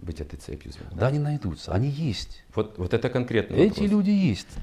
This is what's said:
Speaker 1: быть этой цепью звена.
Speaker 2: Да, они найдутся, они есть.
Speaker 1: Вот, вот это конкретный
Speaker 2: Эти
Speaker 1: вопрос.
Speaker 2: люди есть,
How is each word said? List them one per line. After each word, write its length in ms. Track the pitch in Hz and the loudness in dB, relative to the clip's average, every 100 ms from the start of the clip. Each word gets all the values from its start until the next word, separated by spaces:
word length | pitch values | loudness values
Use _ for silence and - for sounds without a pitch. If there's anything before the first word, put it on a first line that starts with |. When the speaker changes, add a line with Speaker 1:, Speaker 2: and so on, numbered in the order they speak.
Speaker 1:
быть 180 | 85 73 | -10 -8
этой 160 | 69 - | -10 -10
цепью 360 | - - - | -12 -12 -12
звена. 160 | - - | -14 -12
Speaker 2:
Да, 160 | 82 117 | -2 0
они 100 | 147 | 2
найдутся, 520 | 147 147 98 78 - | 0 -2 -4 -6 -2
они 160 | 90 139 | 0 0
есть. 560 | 143 160 95 - - - | 0 -2 -4 -6 -12 -6
Speaker 1:
Вот, 240 | - 110 - | -4 -4 -4
вот 160 | 90 | 0
это 160 | 117 123 | 0 2
конкретный 480 | 127 127 113 101 92 | 0 2 0 2 4
Speaker 2:
Эти 120 | 202 - | 4 4
Speaker 1:
вопрос. 100 | 208 | 2
Speaker 2:
люди 200 | 208 196 | 4 4
есть, 360 | 208 180 95 - - | 4 4 2 -4 -10